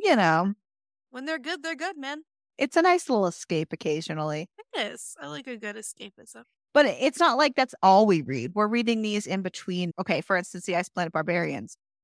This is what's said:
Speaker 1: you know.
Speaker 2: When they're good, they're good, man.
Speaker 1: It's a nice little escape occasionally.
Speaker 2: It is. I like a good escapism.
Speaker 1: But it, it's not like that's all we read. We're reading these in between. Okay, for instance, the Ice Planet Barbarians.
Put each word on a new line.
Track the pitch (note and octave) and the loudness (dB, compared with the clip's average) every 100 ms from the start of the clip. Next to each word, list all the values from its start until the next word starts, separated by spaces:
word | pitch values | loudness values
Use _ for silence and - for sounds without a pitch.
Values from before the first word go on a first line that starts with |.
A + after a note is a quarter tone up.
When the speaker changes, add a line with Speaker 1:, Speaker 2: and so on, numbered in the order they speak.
Speaker 1:
you | G4+ B3 | 2 4
know. | E3+ D#3+ F#3+ G3+ _ _ _ _ _ | 4 4 2 -2 _ _ _ _ _
Speaker 2:
When | B3+ | -12
they're | C#4+ D#4+ | -8 -6
good, | C#4+ F4 | -6 -8
they're | D#4+ D4 | -8 -6
good, | F4 D#4+ | -8 -8
man. | C4+ D4+ - _ _ - | -10 -10 -14 _ _ -4
Speaker 1:
It's | C4+ E4 | 0 2
a | |
nice | F4+ F4 - | 4 2 2
little | A3+ F#3 | 2 2
escape | - - E3 D#3+ | -2 -4 -4 -2
occasionally. | E3 D#3+ D3+ - D#3 D3+ D3+ F3 - - | -4 -4 -2 -4 -6 -4 -6 -8 -16 -12
Speaker 2:
It | G4 G#3+ | -6 -6
is. | B3 - - | -8 -16 -14
I | D4 | -12
like | D4 B3+ | -12 -12
a | A3+ | -12
good | G#3 G#3+ | -12 -12
escapism. | - - G3+ - G#3+ A3+ - _ _ | -14 -14 -18 -20 -20 -20 -20 _ _
Speaker 1:
But | D4 C4+ | 4 4
it, | B2+ | 2
it's | C#4+ - | -2 2
not | E4+ B3+ | 2 4
like | D4 | 2
that's | C4 B3+ - | 2 -2 4
all | F#3+ F#3+ G#3+ | 6 8 8
we | E3+ | 4
read. | B2+ C3 B2 | 2 -4 -4
We're | G3+ G#3 | -2 0
reading | A#3 A3+ A3+ | 2 2 0
these | G#3+ G#3 - | 0 -4 -4
in | F#3+ | -4
between. | F#3 - - F3+ F3 - | -4 -8 -6 -4 -4 -4
Okay, | F#3+ D#3 | -2 -2
for | - F#3 | 0 -2
instance, | F3+ F3+ - | -2 -8 -4
the | F3 | -2
Ice | F3+ | -2
Planet | - E3+ | -4 -4
Barbarians. | D#3 D#3 E3+ D#3+ C#3 - - _ _ | -2 -2 -2 -2 -6 -10 -16 _ _